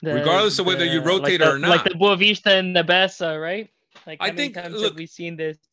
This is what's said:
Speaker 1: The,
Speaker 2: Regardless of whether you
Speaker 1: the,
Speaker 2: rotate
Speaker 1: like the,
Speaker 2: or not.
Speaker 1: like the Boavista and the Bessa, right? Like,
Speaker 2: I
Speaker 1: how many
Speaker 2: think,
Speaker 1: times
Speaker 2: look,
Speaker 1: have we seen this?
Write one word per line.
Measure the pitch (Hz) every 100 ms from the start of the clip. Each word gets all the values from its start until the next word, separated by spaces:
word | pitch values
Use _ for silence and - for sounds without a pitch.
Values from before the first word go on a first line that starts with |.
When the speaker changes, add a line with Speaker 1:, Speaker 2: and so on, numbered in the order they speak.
Speaker 1:
The, | 156
Speaker 2:
Regardless | 147 147 180 208 156
of | 180
whether | 180 170
you | 165
Speaker 1:
the, | 151
Speaker 2:
rotate | 190 143 180
Speaker 1:
like | 156
the, | 139
Speaker 2:
or |
not. | 165
Speaker 1:
like | 170
the | 117
Boavista | 170 196 196 208 208 - 190
and | 185
the | 180
Bessa, | 165 180 185 - 170 156
right? | 160 196 220 _ _ - -
Like, | 156
Speaker 2:
I | 185
Speaker 1:
how |
many | 175
Speaker 2:
think, | 285 185
Speaker 1:
times | 175 214
Speaker 2:
look, | 214
Speaker 1:
have | 160
we | 165
seen | - 170 165
this? | 160 156 _